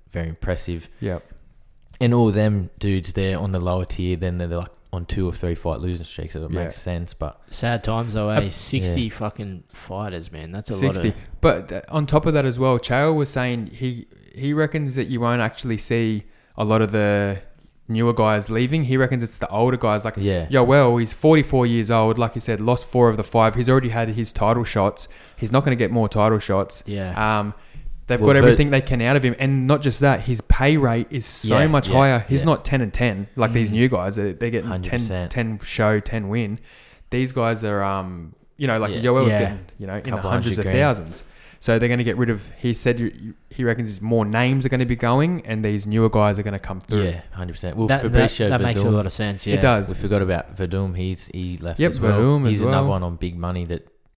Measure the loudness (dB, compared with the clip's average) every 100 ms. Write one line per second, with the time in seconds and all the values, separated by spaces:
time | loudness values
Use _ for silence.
0 | _ -8 -8 -6 -4 -4 -6 -10 -12 -10
1 | -8 -8 -12 -20 -20 -20 -20 _ -18 -2
2 | 2 4 4 4 2 0 -4 -4 -2 -2
3 | -2 -2 -2 -2 -2 -2 -2 -2 -4 -4
4 | -4 -2 -2 -4 -4 -6 -8 -14 _ -8
5 | -6 -4 -4 -4 -4 -4 -4 -4 -4 -6
6 | -8 -12 -10 -10 -6 -6 -6 -8 -6 -6
7 | -8 -8 -10 -10 -14 -6 -4 -2 -2 -4
8 | -4 -4 -2 0 -2 -4 -4 -2 -2 -2
9 | -4 -6 -8 -8 -12 -14 -18 -20 -12 -10
10 | -8 -10 -12 -16 -12 -12 -8 -2 -2 0
11 | -2 -2 -10 0 2 2 -2 -10 -6 -4
12 | 2 2 4 2 0 0 0 0 0 0
13 | 2 0 -2 -2 -2 -4 -8 -6 -6 -6
14 | -12 -20 -20 -8 -2 0 0 -2 -4 -4
15 | -2 -2 0 0 -2 -4 -4 -4 -2 0
16 | 0 -2 -8 -18 _ -4 0 2 2 2
17 | 2 2 0 -4 -10 -20 _ _ -6 0
18 | 2 2 2 2 0 0 0 0 2 2
19 | 2 0 -4 -6 -4 0 0 2 0 0
20 | -2 -2 0 0 2 4 6 6 6 4
21 | 0 2 6 6 4 2 2 2 2 2
22 | 4 2 -2 -2 -4 -2 0 0 0 4
23 | 4 4 0 2 2 2 2 2 2 -2
24 | -2 -4 -4 0 0 0 0 0 0 -2
25 | -10 -14 -20 -8 0 2 2 0 0 0
26 | 0 2 2 2 0 -2 -2 -8 -10 -8
27 | -6 -2 0 0 -2 -8 -16 -14 -10 -8
28 | -4 2 4 8 8 8 4 2 2 0
29 | 2 2 2 0 0 2 2 2 2 2
30 | 2 2 0 0 2 4 4 4 2 0
31 | -2 -6 -6 -4 2 4 4 4 4 4
32 | 6 4 2 0 2 2 0 -2 0 0
33 | 0 0 -6 -2 0 2 2 2 2 2
34 | -2 -2 -4 -4 -4 -4 -4 -6 -4 -2
35 | -2 -4 -4 -4 -4 -6 -6 0 2 2
36 | -2 -6 -4 -4 -4 -6 -12 -20 -20 -20
37 | -6 -2 -2 0 -2 0 -2 -2 -2 -2
38 | -6 -10 -14 -20 _ -6 -2 0 -2 0
39 | 2 4 4 2 0 -4 -12 -14 -10 -8
40 | -6 -4 -2 -2 0 -2 0 2 2 0
41 | -6 -14 -16 -20 -20 -6 0 2 2 2
42 | 0 0 0 -2 -6 -6 -4 0 0 0
43 | -2 -6 -14 -16 -14 -4 -2 0 -4 -4
44 | 0 0 2 2 2 2 0 0 0 0
45 | 2 2 2 -2 -4 -2 0 -2 0 2
46 | 4 4 2 2 -4 -6 -8 -10 -4 0
47 | 0 -4 -10 -10 -10 -8 -6 -2 0 0
48 | 2 4 4 2 0 2 2 2 2 2
49 | 0 -4 -4 -4 0 2 4 2 0 -4
50 | 0 2 2 0 -4 -6 -4 -2 -2 -4
51 | -4 -6 -10 -10 -8 -8 -6 -2 0 2
52 | 2 4 4 2 2 2 2 2 2 0
53 | -4 -6 -6 -6 -4 -4 -6 -8 -10 _
54 | _